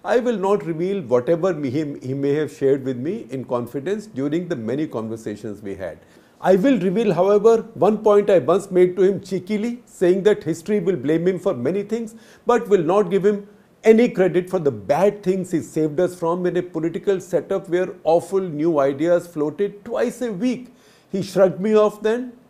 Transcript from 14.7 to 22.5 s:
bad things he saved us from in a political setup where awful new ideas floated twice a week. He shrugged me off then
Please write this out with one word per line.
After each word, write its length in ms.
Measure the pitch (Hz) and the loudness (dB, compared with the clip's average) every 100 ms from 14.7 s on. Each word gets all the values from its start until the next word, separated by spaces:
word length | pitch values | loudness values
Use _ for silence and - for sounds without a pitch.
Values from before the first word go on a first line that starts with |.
bad 520 | 113 95 147 202 202 | -2 -2 2 2 2
things 280 | 180 190 180 | -2 -2 -2
he 100 | 165 | -4
saved 400 | - 160 156 147 | -4 -2 -2 0
us 180 | 180 180 | -2 -2
from 280 | 165 180 180 | -4 -2 -2
in 100 | 170 | -2
a 60 | |
political 580 | 180 160 165 170 202 190 | -4 -4 -4 -4 -2 -2
setup 480 | - 165 - 190 185 | -2 -4 -2 -6 -2
where 200 | 175 185 - | -2 -2 -4
awful 360 | 156 165 170 190 | 2 2 2 -4
new 380 | 185 147 165 151 | -2 -2 0 2
ideas 480 | 139 143 165 175 175 | 0 0 2 0 0
floated 580 | 156 151 147 202 202 | -4 -4 -2 -6 -6
twice 380 | 233 226 233 - | -8 -4 -4 -4
a 100 | 247 | -8
week. 420 | 180 254 220 - _ _ _ _ | -4 -4 -4 -10 _ _ _ _
He 100 | 196 | -6
shrugged 380 | - - 190 147 | -4 4 4 4
me 160 | 208 214 | 2 4
off 260 | 214 208 | 2 0
then 300 | 214 240 254 - _ | -2 -2 -6 -14 _